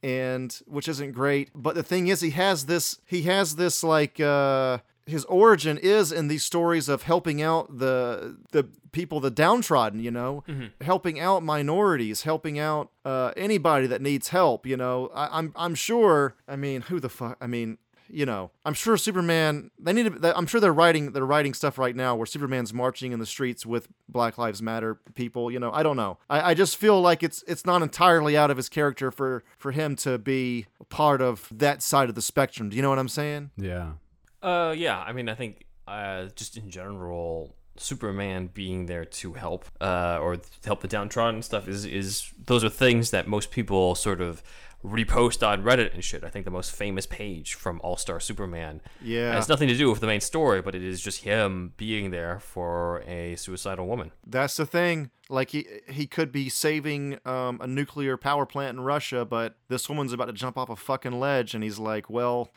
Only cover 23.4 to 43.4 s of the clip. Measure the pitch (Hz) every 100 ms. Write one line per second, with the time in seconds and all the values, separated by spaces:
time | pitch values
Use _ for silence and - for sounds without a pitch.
23.4 | 127 117 113 117 - _ - 123 117 113
24.4 | 117 98 113 113 113 107 - - 120 123
25.4 | 120 123 120 151 156 135 101 90 - 147
26.4 | 175 165 196 - 214 196 175 165 165 -
27.4 | - 165 185 180 156 - 180 170 151 147
28.4 | 147 131 120 156 143 - 131 - 135 123
29.4 | - _ 139 139 156 135 143 123 107 131
30.4 | 127 120 98 _ - - 151 139 127 110
31.4 | - 110 120 - - 143 127 113 - -
32.4 | 135 - 104 107 139 135 127 - 147 147
33.4 | 143 - 95 90 82 78 - _ _ _
34.4 | 190 175 165 160 165 95 92 123 117 113
35.4 | 117 - - - - 104 101 92 95 -
36.4 | - 113 104 90 95 101 87 87 85 82
37.4 | 78 - - - - 135 107 98 101 92
38.4 | 90 101 95 92 87 87 80 - 90 80
39.4 | 85 92 - - 95 90 87 85 82 87
40.4 | - - 107 101 95 107 101 120 117 110
41.4 | 110 104 95 98 101 98 98 104 - -
42.4 | - 123 110 - 131 117 113 95 87 104